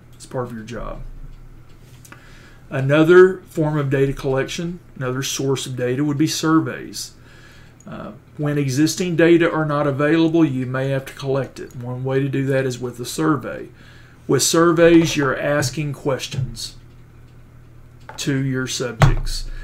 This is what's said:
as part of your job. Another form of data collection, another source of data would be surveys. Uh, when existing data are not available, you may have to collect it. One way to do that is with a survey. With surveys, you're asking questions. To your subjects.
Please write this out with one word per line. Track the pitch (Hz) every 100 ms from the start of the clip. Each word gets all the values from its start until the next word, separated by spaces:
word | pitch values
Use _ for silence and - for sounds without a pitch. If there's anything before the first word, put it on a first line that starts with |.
| - -
as | -
part | 131 120
of |
your | 113 110
job. | 110 107 - - - - - - - - - - - - - - - - - -
Another | 123 135 151 160 180 185 185
form | - - 151 151
of | 139
data | 135 139
collection, | 135 143 131 135 - 170 180 - -
another | 127 127
source | 135 - 135 131 135
of | 127
data | 123 131
would | 147 139
be | 156
surveys. | - 160 160 131 82 64 - - - - - - - - - -
Uh, | - - 107 - -
when | 147 147
existing | 139 127 156 - 180 160
data | 165 170 165
are | 156 151
not | 147 147
available, | 131 147 165 165 165
you | 156 127 127
may | 131 135
have | 135 135
to |
collect | - 139 135 120 -
it. | 113 131
One | 120 127
way | 131 135
to | 139
do | 135 135
that | 135 131
is | 123
with | 123 120
a | 123
survey. | - 160 139 110 65 - - - - - - -
With | 135
surveys, | - 165 170 165 165 170 160 147
you're | 139 123
asking | 147 147 135 - 147
questions. | 135 143 127 - 139 131 - - - - - - - - - - - - - - - - -
To | - 135
your | 135 131 123
subjects. | - 123 113 131 113 - - - -